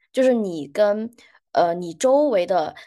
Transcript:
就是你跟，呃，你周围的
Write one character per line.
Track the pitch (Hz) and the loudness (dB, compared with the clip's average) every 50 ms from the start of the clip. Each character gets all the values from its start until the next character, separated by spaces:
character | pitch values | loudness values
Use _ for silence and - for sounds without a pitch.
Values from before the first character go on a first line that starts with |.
| _ _ _ | _ _ _
就 | 254 262 | 0 2
是 | 262 247 | 2 2
你 | 233 208 190 170 160 139 143 | 0 -2 -4 -6 -8 -10 -8
跟， | 147 208 208 208 208 214 220 233 - - - _ _ _ _ _ | -2 0 0 0 0 -2 -6 -10 -12 -18 -20 _ _ _ _ _
呃， | - - 175 170 170 | 0 0 0 0 0
你 | 180 180 170 160 | -4 -8 -10 -6
周 | - - 254 269 285 302 294 | -2 0 2 4 4 2 2
围 | 226 185 175 | 2 0 0
的 | 180 190 175 156 - - - - | 0 0 0 -2 -2 -8 -14 -20